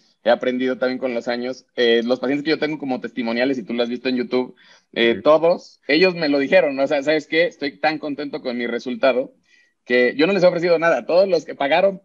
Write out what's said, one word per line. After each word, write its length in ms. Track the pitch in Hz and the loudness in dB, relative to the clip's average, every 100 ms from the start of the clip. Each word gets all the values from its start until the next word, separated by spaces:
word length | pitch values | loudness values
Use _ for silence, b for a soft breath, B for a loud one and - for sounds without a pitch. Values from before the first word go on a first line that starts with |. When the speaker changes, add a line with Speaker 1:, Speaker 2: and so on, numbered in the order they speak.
| b b | b b
Speaker 1:
he 60 | 107 | 0
aprendido 480 | 120 127 123 127 120 | 0 0 -2 -2 -2
también 200 | 127 127 | -4 -2
con 160 | 131 | -4
los 140 | 117 120 | -4 -4
años, 380 | 120 123 127 _ - | -6 -6 -10 _ 0
eh, 260 | 120 117 | 2 4
los 140 | 117 127 | 2 -2
pacientes 260 | 123 143 | 0 -2
que 60 | 147 | -2
yo 80 | 143 | -2
tengo 200 | 151 151 | -2 -4
como 220 | 139 127 | -6 -6
testimoniales, 580 | 113 - 113 117 131 127 | -6 -6 -4 -2 -2 -2
y 40 | |
tú 120 | 104 | -4
lo 80 | 120 | -4
has 60 | 120 | -4
visto 200 | 123 131 | -4 -4
en 80 | 123 | -4
YouTube, 400 | 110 127 123 b b b b | -2 -2 -2 b b b b
eh, 200 | - 117 | 0 2
Speaker 2:
Ujú. 80 | 101 | 2
Speaker 1:
todos, 580 | 147 156 165 185 - _ - | 4 4 4 0 -6 _ -2
ellos 280 | 156 185 | 2 2
me 140 | 170 151 | 2 0
lo 100 | 143 | 0
dijeron, 380 | 135 190 156 135 | 2 2 2 0
¿no? 80 | |
O 20 | 135 | -2
sea, 160 | 147 | 0
"¿Sabes 240 | 139 156 - | 0 -2 0
qué? 200 | 160 170 | 0 0
Estoy 320 | - 143 - | -2 -8 -4
tan 200 | 156 156 | -4 -2
contento 420 | 151 143 147 139 | -6 -8 -8 -8
con 140 | 127 120 | -6 -4
mi 100 | 120 | -4
resultado 680 | 117 127 117 131 123 135 _ b b b b | -6 -6 0 2 2 -2 _ b b b b
que 300 | - 123 123 - | -2 2 2 2
yo 100 | 165 | 2
no 60 | |
les 100 | 202 | 4
he 40 | 180 | 2
ofrecido 320 | 175 175 165 | 2 2 2
nada". 260 | 165 131 113 | 2 0 2
Todos 220 | 170 196 | 2 2
los 160 | 165 | 0
que 100 | - | -4
pagaron, 460 | 135 139 160 196 185 | -6 0 2 2 -2